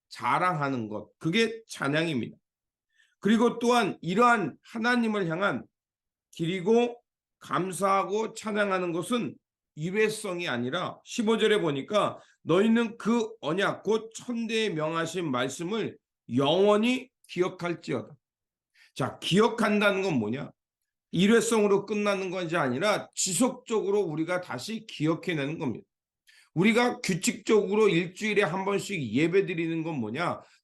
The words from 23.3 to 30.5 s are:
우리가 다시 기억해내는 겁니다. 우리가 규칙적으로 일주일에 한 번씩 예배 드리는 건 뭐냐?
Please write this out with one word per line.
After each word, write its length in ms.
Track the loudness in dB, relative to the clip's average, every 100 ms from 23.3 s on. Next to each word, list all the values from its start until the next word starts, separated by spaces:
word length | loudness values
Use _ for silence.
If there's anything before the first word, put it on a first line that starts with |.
| 0 0 0 -4 -4 0 0
우리가 400 | 0 -2 -2 -4
다시 440 | -4 -10 -8 -10 -12
기억해내는 720 | -4 -2 0 -2 -4 -4 -4
겁니다. 260 | -6 -6 -12 _ _ _ _ -20 _
우리가 460 | 2 4 4 2 0
규칙적으로 880 | -4 -2 -2 -4 2 2 4 4 4
일주일에 540 | 4 -2 -4 -2 2
한 220 | 0 0 -2
번씩 480 | -2 -4 -6 -2
예배 320 | 0 2 2 0
드리는 380 | -2 -4 -4
건 160 | -4 -4
뭐냐? 420 | -4 -2 -4 -4 -10